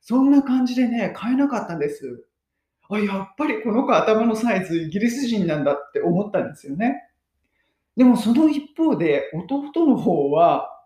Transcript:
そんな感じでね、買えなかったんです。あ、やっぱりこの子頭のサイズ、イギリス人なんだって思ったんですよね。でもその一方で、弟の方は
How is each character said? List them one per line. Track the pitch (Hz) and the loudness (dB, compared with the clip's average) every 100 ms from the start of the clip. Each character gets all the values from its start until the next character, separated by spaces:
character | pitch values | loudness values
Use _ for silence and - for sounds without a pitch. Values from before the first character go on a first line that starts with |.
そ | - 247 | 0 2
ん | 269 | 4
な | 277 | 4
感 | 269 254 247 | 4 0 0
じ | 247 | 0
で | 240 | 0
ね、 | 233 190 - | 0 -4 -6
買 | 226 | -2
え | 262 | 0
な | 285 | 0
か | 233 | -2
っ | - | -6
た | 165 | -6
ん | |
で | 147 | -6
す。 | 147 131 120 _ _ _ _ _ _ _ | -6 -14 -16 _ _ _ _ _ _ _
あ、 | 208 | -4
や | 202 196 | -4 -4
っ | 190 - | -10 -6
ぱ | 302 | -6
り | 233 | -4
こ | 240 | -2
の | 202 - | -2 2
子 | 247 | 2
頭 | - 220 233 | 2 2 2
の | 214 | 0
サ | 240 190 | 0 -2
イ | 160 | -2
ズ、 | 165 | -4
イ | 160 | -4
ギ | 190 | -2
リ | 233 | -2
ス | 269 247 | -2 -4
人 | 220 165 | -2 -2
な | 151 | 0
ん | |
だ | 139 | -2
っ | 143 - | -2 -4
て | 143 | -4
思 | 160 175 208 | 0 0 -2
っ | |
た | 185 | -4
ん | - | -4
で | - | -10
す | 139 | -12
よ | 147 | -4
ね。 | 233 - - _ _ _ _ _ _ _ _ - | -2 -2 -10 _ _ _ _ _ _ _ _ 4
で | |
も | 254 233 | 4 6
そ | 214 | 4
の | 240 311 | 4 4
一 | 294 - - | 2 -6 -2
方 | 320 202 | 0 2
で、 | 165 143 - | 2 0 -2
弟 | 156 - 277 285 330 320 | -8 -6 -6 -4 0 2
の | 214 | 2
方 | - 165 139 | 2 0 0
は | 151 170 139 - - | 4 4 2 -4 -16